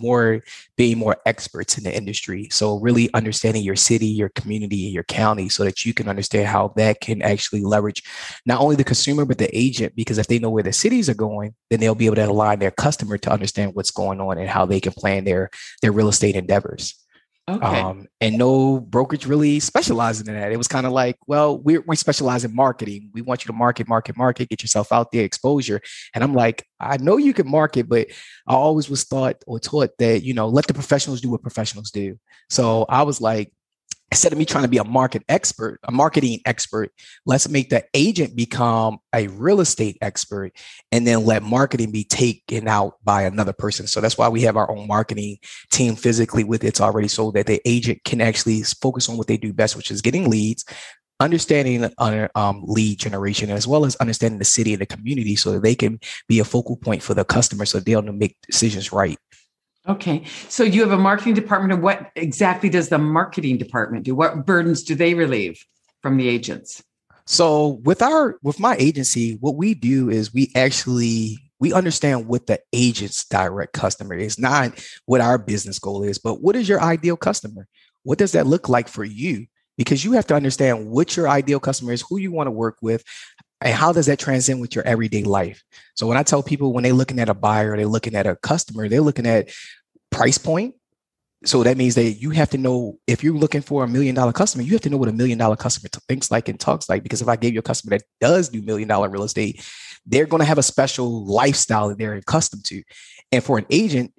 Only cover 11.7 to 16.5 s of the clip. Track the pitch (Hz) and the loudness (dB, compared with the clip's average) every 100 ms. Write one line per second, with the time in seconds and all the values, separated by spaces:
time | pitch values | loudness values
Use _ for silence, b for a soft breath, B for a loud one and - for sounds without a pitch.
11.7 | 113 113 110 110 107 107 101 107 104 98 | 0 2 4 2 4 2 4 2 2 0
12.7 | - - 147 104 104 - 101 98 - 101 | 0 -2 -2 -4 -4 0 0 -2 -4 -4
13.7 | 95 92 - 98 98 98 87 95 98 92 | -4 -6 -2 -4 -2 -4 -4 -2 0 2
14.7 | 95 95 - 101 98 95 90 95 B B | 0 -2 -4 -2 0 0 -2 -2 B B
15.7 | B 110 104 107 98 104 98 90 | B 0 2 2 2 0 0 0